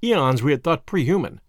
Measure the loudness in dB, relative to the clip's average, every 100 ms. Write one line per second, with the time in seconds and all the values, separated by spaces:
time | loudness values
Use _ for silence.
0 | 0 2 2 2 0 0 0 -2 -2 -2
1 | 0 0 -2 -10